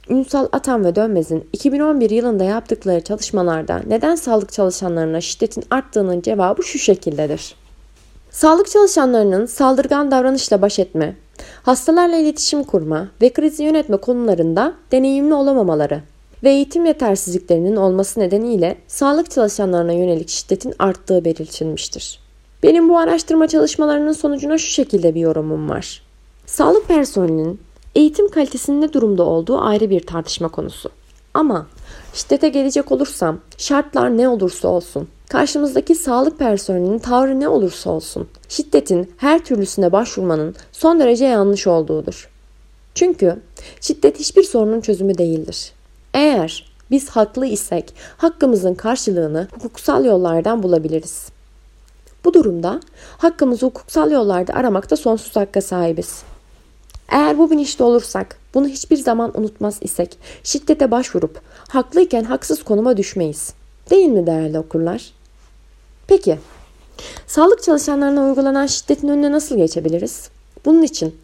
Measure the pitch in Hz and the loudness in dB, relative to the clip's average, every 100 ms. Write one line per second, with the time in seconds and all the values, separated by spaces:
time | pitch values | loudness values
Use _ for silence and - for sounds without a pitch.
0 | - 254 262 277 - 269 269 233 180 170 | -2 -2 0 -2 0 -2 -2 0 0 0
1 | 220 185 160 160 - - 277 277 302 285 | 0 0 -2 -4 -6 -4 -2 0 0 2
2 | 220 220 247 202 190 220 - 220 190 170 | 2 0 0 0 0 -2 -4 -4 -2 -2
3 | 165 208 - 202 175 160 156 - - 226 | -2 -8 -4 -2 0 -2 -4 -6 -2 -2
4 | 302 330 254 220 202 - 185 - 185 165 | 0 -2 0 -2 0 -2 -2 -2 -4 -2
5 | 160 160 175 - - - - 262 - 214 | -2 -4 -6 -4 -6 -6 -4 -4 -2 -2
6 | 190 175 175 208 185 240 - 277 - 185 | -2 -2 -2 0 0 -2 -4 -2 0 0
7 | 165 147 151 156 - - _ - - _ | -2 -4 -4 -6 -10 -20 _ -20 -20 _
8 | _ - - - 311 339 403 415 392 330 | _ -20 -18 2 4 4 4 4 4 4
9 | 262 233 202 190 240 - 262 262 285 285 | 2 4 2 2 -2 0 2 2 2 0
10 | 285 262 262 269 - 202 202 202 185 160 | 2 2 2 0 0 2 2 0 -2 -2
11 | 156 - _ - - - - 254 - 339 | -4 -6 _ -20 -20 -4 0 0 2 2
12 | 349 330 302 302 - 294 - 190 156 156 | 4 2 0 -2 -2 -4 -2 -2 -2 -4
13 | 196 - 247 285 302 302 302 311 302 196 | -6 2 2 2 -2 0 0 0 0 -2
14 | - 247 226 175 165 170 285 - - 262 | 0 -2 0 0 0 0 -2 -4 -2 0
15 | 269 277 294 294 277 269 180 151 143 151 | 2 2 2 2 2 2 2 0 -2 -4
16 | - _ _ - 269 277 277 339 339 302 | -10 _ _ 0 2 4 2 0 0 2
17 | 240 196 185 175 - 170 180 214 190 185 | 0 -2 -2 -4 0 0 2 2 2 0
18 | 196 233 185 202 233 208 170 - - - | -2 -2 0 0 0 0 -2 -4 -10 -2
19 | 277 302 330 262 214 - 190 175 170 175 | 0 0 0 0 0 0 0 0 0 0
20 | 180 160 165 - - 190 254 - 190 185 | 0 -2 -4 -8 -4 -4 -4 -2 -2 -2
21 | - 180 165 160 156 - 160 156 - - | -2 0 0 -4 -8 -8 -6 -6 -10 -12
22 | - - _ _ _ _ - 339 330 339 | -14 -18 _ _ _ _ 4 6 6 4
23 | 330 339 - 320 311 311 302 - 302 294 | 2 0 0 2 2 2 0 0 0 0
24 | 294 302 294 285 285 320 - - 269 196 | 0 0 -2 -2 -2 -2 -2 -2 0 2
25 | 170 160 165 156 156 156 151 - - - | 2 2 0 0 -2 -4 -4 -6 -10 -16
26 | _ _ _ _ - - - 415 - 320 | _ _ _ _ -6 0 4 4 2 0
27 | 269 196 175 160 160 196 - _ - - | 0 0 0 0 -4 -8 -16 _ -2 2
28 | 302 302 403 320 277 254 - 285 302 294 | 4 2 0 0 -2 -4 -2 0 0 0
29 | 220 185 165 165 170 269 - 208 214 185 | 0 2 0 0 0 0 0 0 0 0
30 | - 165 160 - 165 - - - - - | -2 -8 -8 -6 -8 -6 -10 -10 -16 -16
31 | _ _ _ - 311 180 156 - - - | _ _ _ -2 -2 -2 -6 -18 -20 -20
32 | - - - 277 311 277 269 285 - 269 | -16 -10 -4 0 0 0 -2 -2 -2 -2
33 | 277 - 165 160 - - - 285 294 262 | -2 -4 -4 -4 -10 -10 -2 -2 -2 -2
34 | 247 233 254 226 185 - 190 180 170 - | 0 2 2 0 -2 -2 -2 -2 -4 -10
35 | 160 - - 269 285 294 285 262 - 320 | -12 -16 -6 -2 0 0 -2 0 0 0
36 | 269 240 285 311 254 202 - 185 180 226 | 0 0 0 0 -2 -2 -2 -2 -2 -2
37 | 240 247 269 262 294 262 185 - 180 160 | 0 0 0 0 0 0 0 -4 -6 -6
38 | - 151 135 - - - - 285 269 175 | -6 -10 -12 -16 -12 -10 0 0 2 -2
39 | 185 - 277 330 - 220 196 - 180 190 | -2 -4 0 0 0 -2 -2 0 2 2
40 | 233 - 180 156 156 - - - 320 330 | 0 -4 -2 -2 -4 -10 -20 0 2 4
41 | 254 240 262 220 202 202 190 165 156 156 | 4 4 2 2 2 0 2 0 0 -4
42 | 151 - - _ _ _ _ _ _ - | -6 -12 -16 _ _ _ _ _ _ 0
43 | 359 349 180 196 - - - - - - | 0 2 0 0 -8 -20 -20 -8 -6 2
44 | 285 - 294 392 - 233 214 226 220 185 | 2 2 -4 -4 0 0 0 0 -2 -2
45 | 196 175 170 160 160 - - - _ _ | 0 0 0 -2 -6 -12 -14 -20 _ _
46 | _ 269 302 233 160 - - _ - 269 | _ 0 2 2 -2 -8 -18 _ -2 -2
47 | - 233 214 254 262 208 - 170 - - | 0 0 0 -2 -4 -4 -4 -6 -6 -16
48 | - - 330 330 269 208 180 180 220 262 | -20 -2 -2 2 2 2 0 -2 -2 -2
49 | - 180 156 156 190 240 240 - - 269 | -2 -2 -2 -4 -6 -10 -16 -8 -2 2
50 | 262 185 175 165 202 233 185 165 156 160 | 2 2 2 0 0 -2 0 0 0 -6
51 | 160 - - - _ _ - _ _ _ | -6 -14 -18 -20 _ _ -20 _ _ _
52 | _ _ 349 330 226 170 170 294 - - | _ _ 4 4 4 0 -4 -6 -12 -20
53 | - - 330 330 262 240 254 - - 320 | -20 -2 0 2 0 2 -2 -4 -4 0
54 | 302 285 208 180 185 - 254 196 - 302 | 2 2 2 0 -2 -2 0 0 0 0
55 | 233 220 - 214 202 202 196 185 165 165 | 0 -2 -2 -4 -2 -2 -4 -2 -2 -4
56 | - - - - _ _ _ _ _ - | -8 -14 -20 -20 _ _ _ _ _ -20
57 | - 277 302 302 320 302 277 - 240 240 | -2 0 2 4 4 2 0 0 4 2
58 | 233 190 190 - _ 269 277 269 - 294 | 0 -6 -8 -14 _ -2 -2 -2 0 0
59 | 262 226 233 - 214 - 208 202 - - | 2 -2 -2 -4 -6 -4 -6 -6 -8 -6
60 | 175 - - - - 285 - 302 262 233 | -6 -10 -20 -14 -8 -2 0 2 2 0
61 | 254 180 160 - - - - 269 247 330 | -2 -4 -4 -6 -20 -20 -6 -4 0 2
62 | 359 233 226 262 - 302 - 208 247 202 | 2 0 -2 -4 -4 -4 -2 0 2 0
63 | 190 196 156 147 - - - _ - 381 | -2 -4 -4 -6 -12 -16 -20 _ 2 4
64 | 339 208 170 160 156 156 156 160 165 220 | 4 2 0 -2 -2 -6 -4 -4 -4 -6
65 | - _ _ _ _ _ _ _ _ - | -12 _ _ _ _ _ _ _ _ -6
66 | - 392 196 151 - - - _ - - | 2 2 2 -4 -6 -20 -20 _ -20 -20
67 | - - - 302 349 453 - 294 294 285 | -18 -18 -4 4 4 4 2 0 0 -2
68 | 277 285 269 269 269 277 277 - - 294 | 0 2 2 2 0 0 -2 -2 -2 -2
69 | 285 285 285 294 302 233 160 170 156 170 | 0 0 2 0 0 0 0 0 -4 -2
70 | 226 - - _ _ - 294 330 311 - | -4 -10 -18 _ _ -4 2 4 4 -2
71 | 160 - | -8 -8